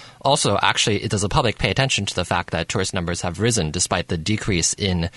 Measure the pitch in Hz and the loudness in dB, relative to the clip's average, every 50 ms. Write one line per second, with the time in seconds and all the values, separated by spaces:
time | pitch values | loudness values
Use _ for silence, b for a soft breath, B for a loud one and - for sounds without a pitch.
0 | B B B B B 135 139 147 - 117 101 98 - 101 113 - - 123 104 101 | B B B B B 2 2 2 2 2 2 2 2 2 2 2 2 2 2 0
1 | - - 113 101 95 101 110 151 139 113 101 - - 117 95 - 135 131 - - | 0 0 -2 0 0 0 2 2 2 2 0 0 0 0 0 2 0 0 0 0
2 | 101 - - - 90 - - 87 87 - - 82 82 - - 107 95 - - 92 | -2 -2 -2 -2 -2 0 0 -2 -2 -2 -2 -2 -2 -2 -2 -2 -2 -2 -2 -2
3 | 87 82 87 - - 90 85 - 104 120 113 107 82 78 73 87 - - 101 90 | -2 -2 -2 -2 -2 -4 -2 0 0 0 2 2 0 0 0 -2 -2 0 0 0
4 | 85 - 98 85 80 - 107 104 - - 98 85 80 - - - 101 98 92 87 | 0 0 -2 -2 0 0 -2 0 0 0 0 2 2 0 0 0 0 0 0 2
5 | 82 85 - | 0 -2 -4